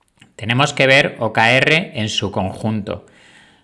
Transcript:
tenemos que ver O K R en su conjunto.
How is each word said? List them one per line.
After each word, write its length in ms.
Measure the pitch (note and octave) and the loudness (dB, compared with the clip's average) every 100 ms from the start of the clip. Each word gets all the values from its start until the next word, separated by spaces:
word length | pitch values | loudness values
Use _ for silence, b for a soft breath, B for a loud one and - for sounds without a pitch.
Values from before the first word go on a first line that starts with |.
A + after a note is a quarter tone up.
| _ _ - - | _ _ -20 -10
tenemos 380 | G#2 B2 D3 | -2 0 0
que 120 | - C3+ | 2 4
ver 300 | C3+ D#3+ - | 4 2 -2
O 160 | A2 | -2
K 180 | A2+ A2+ | 2 4
R 400 | B2+ B2+ D#3 - B2 | 4 4 0 -2 -6
en 140 | G#2+ | -6
su 220 | - G2+ | -4 -4
conjunto. 760 | G#2 F#2+ - A2 G#2+ F#2+ F2+ b b b b b b | -4 -6 -6 -6 -6 -6 -10 b b b b b b